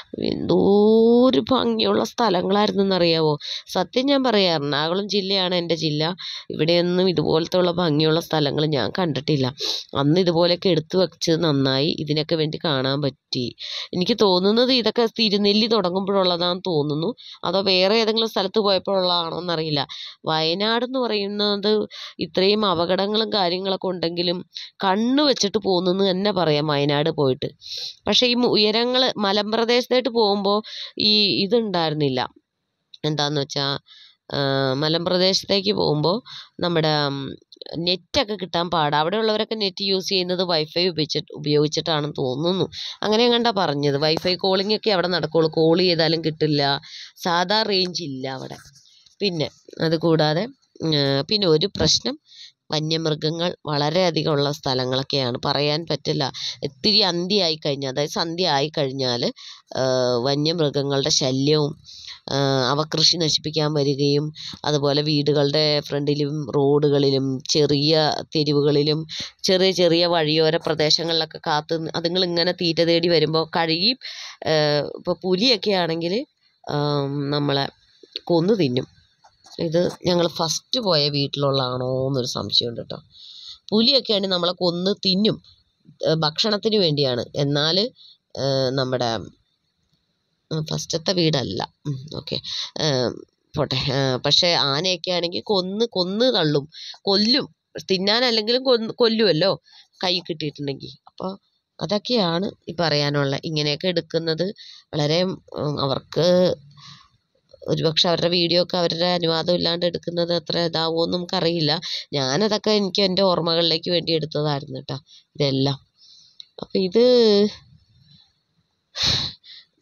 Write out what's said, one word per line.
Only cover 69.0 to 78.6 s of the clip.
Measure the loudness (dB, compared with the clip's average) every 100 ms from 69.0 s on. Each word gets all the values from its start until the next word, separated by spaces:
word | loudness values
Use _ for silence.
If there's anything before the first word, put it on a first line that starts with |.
| -4 -12 -12 -6
ചെറിയ | 0 2 2
ചെറിയ | 4 4 4 2
വഴിയോര | 2 2 2 2 2
പ്രദേശങ്ങളിലൊക്കെ | 0 0 2 2 0 -2 -4 -6
കാത്ത് | -2 -2 -2 -4
നി-, | -4
അതുങ്ങളിങ്ങനെ | -4 -2 0 0 0 0
തീറ്റ | 0 0 2
തേടി | 4 4 4
വരുമ്പോൾ | 2 2 0 0
കഴുകി, | 0 0 2 0 -2 -8 -16 -16 -6
ആ, | 0 2 2 0 -2
ഇപ്പോൾ | -6 -6 -4
പുലിയൊക്കെ | 0 2 2 2 0
ആണെങ്കിൽ, | 0 0 -2 -2 -2 -6 _ _ _
ആ, | -6 -2 0 -2 -2 -4 -2
നമ്മളെ | -2 0 0 -2 -8 _ _ -18 -10
കൊന്നു | 0 2 4
തിന്നും. | 2